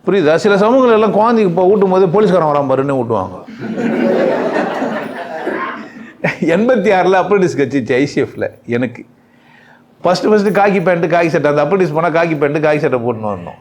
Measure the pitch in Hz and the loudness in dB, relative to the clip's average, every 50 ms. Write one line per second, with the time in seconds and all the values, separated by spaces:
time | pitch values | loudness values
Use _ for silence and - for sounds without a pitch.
0 | _ 190 185 202 156 147 160 165 - 208 202 190 208 220 247 269 254 240 226 208 | _ 0 0 2 4 4 2 2 2 2 2 4 4 4 4 4 4 4 4 4
1 | 220 214 175 196 214 233 240 220 214 185 165 180 180 180 214 214 196 190 185 185 | 2 2 2 2 2 2 2 2 2 2 2 2 2 2 4 4 2 2 2 2
2 | 196 180 151 214 214 180 180 180 160 151 143 143 143 131 131 131 135 143 139 131 | 2 2 2 2 2 4 2 2 2 2 0 0 0 0 0 0 0 -2 -2 -2
3 | 120 113 113 101 92 95 92 87 - - - - - - - - 233 233 226 233 | -2 -2 -2 -2 -2 -6 -10 -14 -16 -18 -16 -14 -10 -8 -6 -4 -4 -4 -2 0
4 | - - - 247 269 262 - - 294 311 302 - - - - - 262 226 220 208 | 0 0 0 0 0 0 -2 -2 -4 -4 -4 -4 -4 -4 -6 -6 -6 -6 -6 -8
5 | - - - - - - - - - 349 - - - - - - - - - - | -10 -10 -12 -12 -12 -12 -12 -10 -8 -8 -8 -6 -8 -10 -10 -14 -16 -18 -20 -20
6 | - - - _ - - - - 185 156 165 185 220 247 254 214 185 214 196 185 | -20 -20 -14 _ -8 -8 -6 -4 -2 -2 0 0 2 2 0 2 2 2 2 2
7 | 175 185 190 185 170 180 208 196 185 165 120 131 139 123 131 143 117 117 131 123 | 2 2 2 2 2 2 2 2 2 0 0 -2 -2 -2 -2 -4 -2 0 0 0
8 | 143 143 - 151 127 104 - - 104 - - _ _ - 117 120 127 113 120 - | 0 -2 -2 -4 -4 -4 -4 -8 -8 -8 -8 _ _ -6 -4 -4 -4 -4 -6 -12
9 | - _ _ _ _ _ _ _ _ _ _ - _ - - _ _ _ _ _ | -20 _ _ _ _ _ _ _ _ _ _ -20 _ -20 -20 _ _ _ _ _
10 | - 175 185 185 - - 214 214 196 214 180 202 202 208 185 196 165 185 180 170 | 0 0 0 2 2 2 2 2 2 2 2 2 2 2 2 2 2 0 0 0
11 | 175 170 165 170 175 165 147 165 139 147 143 151 147 147 196 196 185 156 147 160 | 0 2 2 2 2 2 0 0 2 2 2 2 0 0 0 0 0 0 0 -2
12 | 165 175 151 165 170 170 156 143 147 139 147 160 151 151 151 147 156 143 127 123 | -2 0 0 0 0 0 0 -2 -2 -2 0 0 0 0 0 0 0 -2 -2 -2
13 | 117 123 117 110 110 104 101 92 87 78 - - | -2 -4 -4 -4 -6 -6 -6 -8 -10 -14 -16 -18